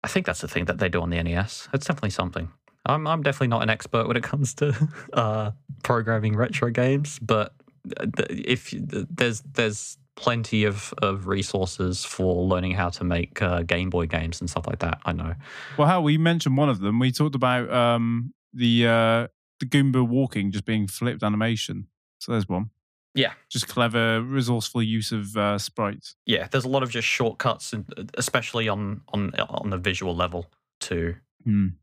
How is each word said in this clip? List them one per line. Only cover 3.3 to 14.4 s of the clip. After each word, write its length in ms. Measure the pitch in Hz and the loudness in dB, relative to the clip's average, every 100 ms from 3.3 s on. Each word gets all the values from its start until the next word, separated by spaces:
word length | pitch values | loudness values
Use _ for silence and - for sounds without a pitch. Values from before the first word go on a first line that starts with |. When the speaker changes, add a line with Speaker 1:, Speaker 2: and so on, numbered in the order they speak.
| 139 131 | 2 2
Speaker 1:
not 160 | 117 | 2
an 60 | 110 | 2
expert 360 | 110 - 117 113 | 0 0 0 2
when 100 | 120 | 0
it 60 | |
comes 320 | - 147 135 | 0 -2 -2
to, 340 | - 147 123 151 - | 0 0 2 0 -2
<laughs> 120 | - | -4
uh, 380 | - 113 107 107 104 _ 139 | 0 2 0 -2 -6 _ -12
programming 540 | - 120 110 113 110 107 | 0 0 2 2 2 2
retro 340 | 123 - 120 | 2 2 0
games, 480 | 117 123 139 147 - | 2 4 2 0 -6
but, 360 | 110 110 104 _ _ _ - - | 0 2 0 _ _ _ -12 -4
uh, 100 | - - | -4 -2
th-, 120 | - | -2
if 420 | - - - - | -2 -6 -6 -8
y-, 80 | - - | -8 -6
th-, 180 | - - | -6 -6
there's, 300 | 170 120 113 | 0 0 0
there's 580 | 143 - 113 104 - - _ | -6 0 0 0 -10 -16 _
plenty 500 | - - 120 113 110 | -4 0 0 0 2
of, 300 | 107 101 - - | 2 0 -8 -2
of 280 | 101 98 95 | -2 -2 -2
resources 760 | 98 92 101 92 - 92 90 | -2 0 -2 -2 -2 -2 -2
for 400 | - - 92 90 | -6 -2 0 2
learning 300 | 92 90 92 | 2 2 0
how 160 | 92 90 | 0 -2
to 120 | - | -2
make, 400 | 87 87 85 - | -2 0 -2 -2
uh, 200 | 92 87 | 0 0
Game 280 | 85 87 92 | 0 0 2
Boy 160 | 87 82 | 0 0
games 340 | 80 82 82 | -2 -4 -6